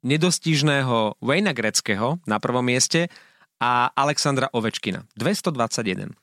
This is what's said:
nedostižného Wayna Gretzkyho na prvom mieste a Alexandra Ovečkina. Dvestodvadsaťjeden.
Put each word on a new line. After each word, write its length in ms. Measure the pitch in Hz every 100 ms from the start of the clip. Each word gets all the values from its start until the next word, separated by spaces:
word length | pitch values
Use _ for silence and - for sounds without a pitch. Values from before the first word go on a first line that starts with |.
| 127
nedostižného 1120 | 151 175 - 160 151 147 139 131 117 107 -
Wayna 380 | 120 156 208 131
Gretzkyho 640 | 107 - - 98 117 175 -
na 80 | 107
prvom 240 | - 123
mieste 480 | 123 123 - 165 170 - - _ _ _
a 300 | 120 123 123 -
Alexandra 560 | 143 147 156 135 127
Ovečkina. 560 | 120 110 - - 92 - -
Dvestodvadsaťjeden. 960 | 143 208 185 143 113 - 110 92 98 -